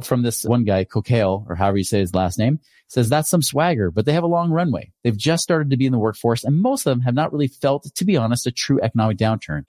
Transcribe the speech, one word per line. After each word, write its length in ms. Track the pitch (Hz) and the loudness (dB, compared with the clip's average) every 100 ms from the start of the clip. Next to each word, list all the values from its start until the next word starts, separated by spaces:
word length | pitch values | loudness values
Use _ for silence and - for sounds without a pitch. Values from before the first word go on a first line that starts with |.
From 200 | - 127 | -2 0
this 220 | 120 - | 0 -2
one 200 | 73 120 | 0 2
guy, 200 | 104 95 | 2 0
Kokale, 640 | 95 110 - 117 98 98 107 | 0 -4 0 2 2 0 -4
or 60 | |
however 240 | 85 98 98 | -2 0 0
you 60 | |
say 160 | 92 101 | 0 0
his 160 | 92 92 | 0 0
last 200 | 92 101 | -2 0
name, 220 | 117 156 _ _ _ | 0 -2 _ _ _
says, 200 | 127 113 | 0 2
"That's 220 | 151 151 | 2 2
some 120 | 175 | 0
swagger, 500 | 131 143 175 127 92 | 0 0 0 0 0
but 120 | 95 | 0
they 80 | 139 | 0
have 120 | 165 | 0
a 40 | 170 | 0
long 220 | 170 170 | 0 0
runway. 420 | 160 175 82 - _ | 0 0 -2 -8 _
They've 120 | 120 104 | -4 -2
just 280 | 147 170 | 0 0
started 260 | - 160 147 | 0 0 2
to 60 | 127 | 0
be 100 | 135 | 2
in 60 | |
the 80 | 120 | 2
workforce, 420 | 110 - 117 117 | 0 0 0 0
and 180 | - 156 | 2 2
most 240 | 254 277 | 2 0
of 60 | 143 | 0
them 120 | 123 | 0
have 120 | 127 | 0
not 180 | 127 160 | 0 -2
really 140 | 147 135 | -2 -4
felt, 400 | - 139 143 147 | -2 -2 -2 -4
to 100 | - | -4
be 120 | 185 156 | 0 2
honest, 280 | 113 123 | 2 0
a 60 | 123 | -2
true 300 | - - 139 | -4 -2 0
economic 360 | 110 117 110 95 | 0 0 0 2
downturn." 440 | 110 110 - 76 | 0 0 -4 -8